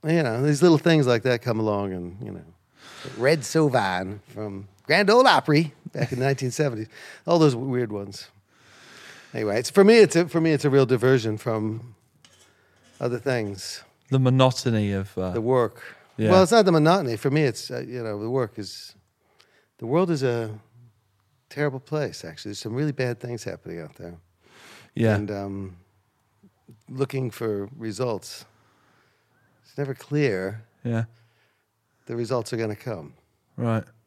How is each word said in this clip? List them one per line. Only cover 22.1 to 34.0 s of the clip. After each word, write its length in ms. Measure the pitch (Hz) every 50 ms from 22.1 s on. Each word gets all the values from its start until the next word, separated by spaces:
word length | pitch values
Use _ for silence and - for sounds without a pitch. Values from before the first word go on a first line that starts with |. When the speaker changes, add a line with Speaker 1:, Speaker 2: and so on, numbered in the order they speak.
| - - -
Speaker 1:
actually. 240 | 165 - - - 107
There's 100 | 104 -
some 160 | - 113 113
really 160 | 127 151 151
bad 300 | 135 - 131 123 120 -
things 240 | - 123 120 110 -
happening 360 | 98 92 90 _ 92 85 85
out 140 | 80 - _
there. 200 | _ - 87 87 85 _ _ _ _ _ _ _ - - - - - - _ _
Speaker 2:
Yeah. 200 | - 117 113 107
Speaker 1:
And, 160 | 101 104 101
um, 460 | 104 98 98 98 98 98 98 95 90 87 _ _ _ _ _ _ _ _ _ _ _ _ _ _ _ _ _ _ 123 _ _ -
looking 420 | 127 131 139 131 - 135 131 123
for 380 | - - 120 110 104 101 101 98 131
results. 680 | - 113 113 101 95 127 123 110 95 - - - - - _ _ _ _ _ _ _ _ _ _ _ _ _ _ _ _ _ _ _ _ _ _ _ _ _ _ -
Never 160 | 143 135 135
clear, 680 | - - - 147 151 147 131 101 92 92 95 107 110 110 _ _ _ _
Speaker 2:
Yeah. 200 | 123 117 113 113 113 _ _ _ _ _ _ _ _ _ _ _ _ _ _ _ _ _ _ _
Speaker 1:
the 100 | - 117
results 360 | 120 120 107 131 123 110 - -
are 40 | 113
gonna 180 | 113 107 104
come. 380 | - - 127 113 87 76 73 - _ _ _ _ _ _ _ _
Speaker 2:
Right. 280 | - 117 117 113 110 95 - _ _